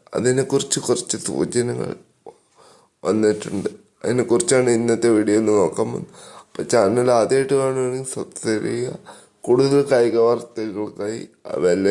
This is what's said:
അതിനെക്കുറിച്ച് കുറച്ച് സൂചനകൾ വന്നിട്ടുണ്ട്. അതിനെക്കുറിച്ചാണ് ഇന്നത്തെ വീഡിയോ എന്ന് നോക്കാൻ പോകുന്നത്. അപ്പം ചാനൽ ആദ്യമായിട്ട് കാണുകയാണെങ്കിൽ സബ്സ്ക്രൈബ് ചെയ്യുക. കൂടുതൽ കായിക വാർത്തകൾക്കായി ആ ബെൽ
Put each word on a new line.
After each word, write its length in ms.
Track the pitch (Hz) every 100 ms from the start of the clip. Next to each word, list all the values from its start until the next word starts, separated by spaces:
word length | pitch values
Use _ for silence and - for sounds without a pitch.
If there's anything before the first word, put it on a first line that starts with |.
| _ -
അതിനെക്കുറിച്ച് 640 | 117 127 131 135 - -
കുറച്ച് 320 | 127 120 - -
സൂചനകൾ 640 | - 67 85 120 120 64 - - _ _ - - _ _ - _ _ _ -
വന്നിട്ടുണ്ട്. 640 | 107 107 104 - 98 90 - _ _
അതിനെക്കുറിച്ചാണ് 680 | - 123 120 120 117 131 127 117
ഇന്നത്തെ 320 | 117 117 117 107
വീഡിയോ 200 | 107 104
എന്ന് 140 | 107 104
നോക്കാൻ 280 | 87 - 113
പോകുന്നത്. 200 | 120 - - - -
അപ്പം 200 | - - 110
ചാനൽ 360 | 123 98 120 123 120
ആദ്യമായിട്ട് 380 | 110 135 135 139
കാണുകയാണെങ്കിൽ 480 | 135 131 127 131 131
സബ്സ്ക്രൈബ് 500 | - - - - 110 113
ചെയ്യുക. 240 | 117 127 - - - - _ -
കൂടുതൽ 360 | 123 139 143 139
കായിക 260 | 131 120 117 117
വാർത്തകൾക്കായി 920 | 120 - - 110 98 107 - 104 113 - _ -
ആ 80 | -
ബെൽ 180 | 87 90 95